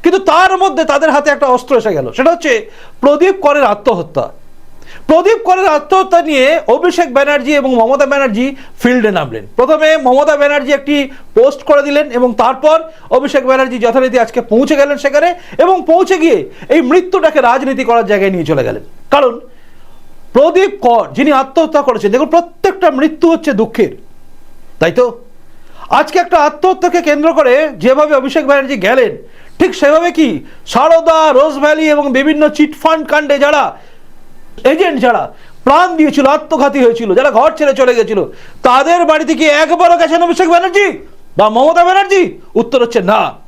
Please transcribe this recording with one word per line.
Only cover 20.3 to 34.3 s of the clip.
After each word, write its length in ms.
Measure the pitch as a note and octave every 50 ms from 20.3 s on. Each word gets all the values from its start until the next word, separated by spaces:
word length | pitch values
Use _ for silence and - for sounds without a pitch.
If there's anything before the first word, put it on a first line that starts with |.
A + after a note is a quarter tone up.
| -
প্রদীপ 440 | A#3+ C#4+ E4 E4 F#4 F#4+ G4 G4+ G4+
কর 260 | - B3 A#3 A3+ F#3 C3+ C3+
যিনি 180 | G3 C4 D4+
আত্মহত্যা 500 | C#4+ C4 C4+ C4+ - E4+ D#4+ D#4 D#4 C#4+
করেছেন, 300 | C#4 B3+ A#3+ G#3+ F#3+ G3+
দেখুন 160 | G#3 B3+ D4+
প্রত্যেকটা 640 | - D#4 E4+ E4+ E4+ - - - G4 F#4+ F#4+ F4+ E4
মৃত্যু 380 | C4+ B3+ C#4+ D#4 D#4 - - E4
হচ্ছে 240 | E4 D#4+ - D4+ C4
দুঃখের, 440 | F#3+ A3+ A3 - - G#3 C#3 - - - - - - - - - - - - - - - - - -
তাই 120 | D#3+ E3+
তো? 280 | A#3 B3 B3 A#3+ A3+ - - - - - - - - - - - - - - -
আজকে 300 | - C4 D4+ - - F4+
একটা 180 | F4 F4 F4+
আত্মহত্যাকে 640 | D#4+ D4 D4+ D4+ D4+ - F#4 F#4 F#4+ F4 F4 E4+ F4
কেন্দ্র 320 | - D#4 D4 C#4+ D4 E4 E4
করে 360 | E4 D4 B3+ B3 C#4+ D#4+ D4+ B3+
যেভাবে 380 | E3+ D#3 B3 C4 C#4+ D4+ D4+ D4+
অভিষেক 320 | C4+ B3+ C#4 C#4 E4 D4
ব্যানার্জি 300 | B3+ C#4+ C#4 C4+ B3 C#4
গেলেন, 400 | A3 F#3+ G3 A#3+ C4 B3 G3 C#3+ - - - - - - - - -
ঠিক 160 | F4 F4+ -
সেভাবে 360 | - D4+ C#4+ D4+ D#4+ E4+ F4
কি 280 | E4+ E4 D#4+ C4 E3+ C3+ - - - - -
সারদা, 680 | - - A#3 C4+ D#4+ E4 E4 E4 E4 D#4+ D#4+ D#4 D#4 C#4+
রোজ 200 | B3+ C#4+ D#4 C#4+
ভ্যালি 360 | C#4 C#4+ D4+ D4+ D#4 D#4+ D#4
এবং 220 | D4 D4 C#4+ C#4
বিভিন্ন 380 | B3 C4 C#4 D4+ D#4 D4 D4+ D4
চিটফান্ড 580 | D4+ - D4+ D4+ D4+ - - D4+ D#4+ D#4+ D4+
কাণ্ডে 320 | - D4 D4+ D4+ C#4 C#4+ C#4
যারা 380 | C#4+ C#4+ D4+ D4 B3+ D#3+ - - - - - - - - - - - -